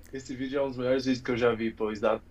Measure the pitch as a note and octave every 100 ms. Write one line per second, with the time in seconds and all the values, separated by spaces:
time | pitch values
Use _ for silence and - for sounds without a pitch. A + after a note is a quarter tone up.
0 | - C3 C3 B2+ C3 C#3+ C3+ B2 B2 C3+
1 | C3 B2 B2+ A#2 A#2+ A2+ A2+ A2 G#2+ G#2+
2 | A2 A2 -